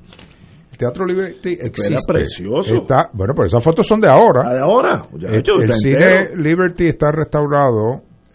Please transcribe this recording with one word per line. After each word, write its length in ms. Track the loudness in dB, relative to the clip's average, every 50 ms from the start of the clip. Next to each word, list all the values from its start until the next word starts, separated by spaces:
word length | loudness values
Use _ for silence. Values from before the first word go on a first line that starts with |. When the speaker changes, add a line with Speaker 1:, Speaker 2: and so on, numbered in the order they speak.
| -20 -20 -20 -20 -20 -20 _ _ -20 -20 -20 -20 _ _
Speaker 1:
El 60 | -10 -6
Teatro 280 | -6 -6 -4 -6 -6
Liberty 500 | -4 -4 -4 -6 -8 -10 -12 -10 -10 -8
Speaker 2:
Pero 60 | -8
era 60 | -8 -10
Speaker 1:
existe. 460 | -8 -6 -4 -2 -2 -2 -2 0 -2
Speaker 2:
precioso. 600 | -2 -2 -4 -6 -10 -8 -4 -4 -4 -2 0 0
Speaker 1:
Está, 340 | -2 0 2 0 0 0 0 -4
bueno, 200 | -6 -4 -4 -2
pero 100 | -2 -2 0
esas 160 | 0 2 2
fotos 240 | 2 2 2 2 2
son 120 | 2 2
de 80 | 4 6
ahora. 340 | 6 6 6 6 4 2 0
Speaker 2:
Ah, 80 | 0 -2
de 60 | -2
ahora. 480 | 0 2 2 2 2 0 -2 -4 -6 -12 -16 -12
Ya, 120 | -8 -2
Speaker 1:
El, 60 | -2 -2
Speaker 2:
hecho, 140 | 0 0 0 2
Speaker 1:
el 60 | 2
Speaker 2:
está 140 | 0 0 0
Speaker 1:
cine 380 | 0 0 2 4 4 4 4 2
Speaker 2:
entero. 200 | 0 -2 -6 -4
Speaker 1:
Liberty 460 | -2 -2 0 0 0 -2 -2 -2 -2 -2
está 240 | 0 0 -2 -2
restaurado, 920 | 0 -2 -4 -4 -2 -4 -2 0 0 0 2 2 0 0 -2 -4 -6 -8 -12 _ _ _ _ _ _